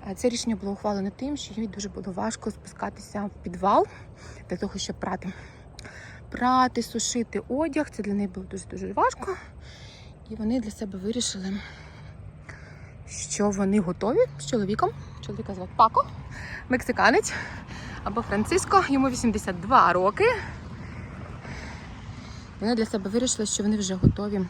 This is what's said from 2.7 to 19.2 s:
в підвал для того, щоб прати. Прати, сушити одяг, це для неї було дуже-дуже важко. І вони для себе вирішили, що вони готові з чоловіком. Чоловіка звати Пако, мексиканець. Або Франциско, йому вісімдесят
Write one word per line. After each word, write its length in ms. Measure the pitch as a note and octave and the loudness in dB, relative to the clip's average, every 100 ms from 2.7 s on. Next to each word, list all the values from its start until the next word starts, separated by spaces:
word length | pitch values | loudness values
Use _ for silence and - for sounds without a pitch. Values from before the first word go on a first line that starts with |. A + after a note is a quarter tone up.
| - G3 - - G#3 | -8 -8 -8 -10 -6
в 220 | G3+ - | -6 -6
підвал 440 | - F3 F#3+ B3 G4+ - - - - - - | -8 0 6 6 4 -2 -18 -16 -16 -14 -8
для 80 | F3+ | -4
того, 220 | G3 G3 | -4 -4
щоб 160 | - F#3+ | -8 -6
прати. 380 | - F#3+ F3+ - - - - - - - - - - | -4 -4 -6 -10 -16 -18 -18 -16 -16 -14 -16 -16 -10
Прати, 520 | - B3 B3+ B3+ B3 | 0 4 6 4 2
сушити 580 | A3+ A#3 - B3 A3+ G3 - | -2 -2 -2 -2 -2 -4 -2
одяг, 400 | B3+ D#4+ D4 C#4+ | 0 2 0 -2
це 140 | - | -2
для 100 | G#3 | -2
неї 140 | G3+ G3+ | 0 0
було 180 | F#3 F#3 | -4 -10
дуже-дуже 480 | F#3+ - F#3 F#3 | -10 -10 -8 -4
важко. 420 | G#3 A#4 - - F#4 - - - - - - - - - | 4 2 2 -6 -6 -8 -16 -18 -16 -18 -18 -18 -18 -12
І 60 | G#3+ | -4
вони 240 | G#3+ B3+ | 0 0
для 120 | G#3+ | 0
себе 280 | - G#3+ F#3+ | -6 -8 -4
вирішили, 600 | G3 B3 A#3 G3 F#3+ G3+ - - - - - - - - - - - - - - - | -2 -2 -2 -2 -4 -4 -8 -14 -16 -16 -16 -14 -16 -16 -16 -16 -16 -16 -16 -16 -12
що 420 | - - - G#3 | -10 -6 2 2
вони 300 | G3 G3 G#3 | 4 4 4
готові 400 | F3 F3+ G#3 E4 B4 - | 2 0 2 4 4 2
з 60 | - | -2
чоловіком. 440 | A#3+ F#3+ G#3+ F#4 - - - - | 0 2 2 0 0 -12 -12 -10
Чоловіка 280 | G#3 A3 | -8 -8
звати 180 | F#3+ F3+ - | -8 -8 6
Пако, 300 | A3+ A#4+ C#5+ - - - - - - | 8 8 2 -4 -10 -10 -10 -10 -2
мексиканець. 640 | B3+ - A#3 F#3+ D#4+ - - - - - - - - | -2 0 6 6 6 4 -4 -8 -10 -12 -12 -10 -8
Або 180 | - G#3 | -4 -4
Франциско, 640 | A3+ G3+ G#3+ F4+ - G4 F4 | 0 0 4 2 6 6 6
йому 200 | C#4 C4+ | 4 4
вісімдесят 520 | B3 | 4